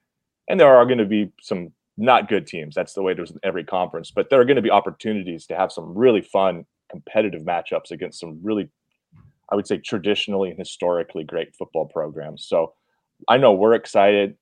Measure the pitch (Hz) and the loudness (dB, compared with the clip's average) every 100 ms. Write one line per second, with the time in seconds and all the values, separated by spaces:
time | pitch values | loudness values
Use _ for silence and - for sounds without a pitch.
0 | _ _ _ _ - 185 143 127 123 123 | _ _ _ _ -4 4 8 8 6 2
1 | 101 107 95 _ - 95 85 _ _ - | 0 0 -2 _ -10 -8 -10 _ _ -2
2 | 120 120 208 101 76 85 76 92 87 - | 4 4 4 -4 -4 -12 -8 -6 -6 -4
3 | 92 87 85 82 98 90 76 92 90 82 | -4 -4 -8 -8 -6 -6 -4 -4 -4 -6
4 | 82 101 95 135 123 135 107 101 98 - | -8 -6 2 4 4 2 4 2 0 -8
5 | 110 107 90 82 - 85 95 - 82 92 | -8 -6 -6 -12 -8 -4 -4 -6 -10 0
6 | 127 104 - 98 95 85 - _ _ 92 | 2 2 0 0 0 -2 -12 _ _ -20
7 | - 110 107 82 80 85 - 82 - 82 | -6 -2 -2 -4 -6 -6 -4 -8 -8 -14
8 | 87 - 82 80 101 107 82 _ _ _ | -14 -14 -18 -12 -6 -6 -6 _ _ _
9 | _ _ _ _ - 101 - 98 - 107 | _ _ _ _ -8 -6 -4 -6 -6 -6
10 | 101 104 - 98 95 85 90 - 90 87 | -4 -4 -4 -4 -4 -8 -14 -6 -4 -2
11 | 82 85 78 85 - - 90 80 73 82 | -4 -10 -10 -8 -10 -12 -10 -8 -6 -8
12 | 78 76 73 76 - 87 80 _ _ _ | -10 -10 -14 -14 -4 -4 -4 _ _ _
13 | _ _ - 131 127 95 110 113 - 104 | _ _ 0 4 4 4 4 2 0 2
14 | 101 101 101 - | 4 4 0 -4